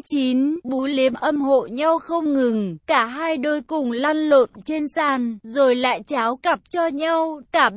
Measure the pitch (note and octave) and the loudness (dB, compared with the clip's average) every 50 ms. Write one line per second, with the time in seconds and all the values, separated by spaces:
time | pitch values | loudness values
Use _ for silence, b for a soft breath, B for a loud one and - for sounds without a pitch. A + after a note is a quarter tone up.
0 | - - D4+ C#4+ C4 B3+ B3+ B3+ C4+ D4 D#4 F4 - B3 C4 C4 C4 C#4 D4 C4+ | -2 -2 -2 0 0 2 2 2 2 0 -2 -4 -4 -4 -4 -2 -2 -2 0 2
1 | C4 C4 A#3+ - - D4+ D4+ D4 C#4 C4+ C#4 B3+ - - A3 B3+ D4+ D#4+ E4 E4 | 2 0 0 0 -2 -2 0 0 2 2 2 2 2 0 -4 -2 0 0 0 0
2 | - - E4 E4+ D#4 D4 C#4+ C4+ B3+ A#3+ A3+ G#3+ G#3 F#3 E3 D#3 _ - D#4 C4 | -2 -2 -4 -2 0 0 0 2 2 2 2 0 -2 -4 -6 -8 _ 0 0 2
3 | A3+ A#3 B3 C#4+ E4 E4 D#4+ C4+ B3 D4+ D4+ D4 A#3+ - D#4 D#4 C#4 A#3+ A#3 A#3+ | 0 0 -4 -6 -4 -4 -2 -2 -2 -2 -2 -2 -4 -4 -4 -2 -2 -2 -2 0
4 | C4+ D4+ D#4 D#4 D#4 D4+ C#4+ C4+ A#3+ - - G#3+ F3+ - D#4 D#4 D4 C#4 - E4+ | 0 0 0 0 2 4 6 6 6 4 -2 -12 -8 -6 -4 -4 -4 -4 -2 -2
5 | D4+ C#4+ C4+ B3+ A#3+ A#3 A3+ G3+ - A3 A3+ C#4+ C#4 B3+ B3 B3 B3+ B3+ A#3 E3+ | 0 0 0 0 -2 -4 -6 -8 -12 -6 0 2 4 4 4 2 0 -2 -2 -2
6 | G#3 - D4 B3+ A3+ A3+ B3+ C4 - F4 D#4 - _ - - F4 E4 E4 C4+ C#4+ | -4 -6 -4 -2 -2 -2 -2 -2 0 -2 -2 -2 _ -8 -4 -2 -2 -2 -2 -2
7 | D#4 D#4+ E4 D#4+ D#4+ D#4+ D#4 D4 B3+ _ - - C#4 A3+ F#3+ | -2 0 0 0 0 -2 -4 -10 -10 _ 2 2 2 2 2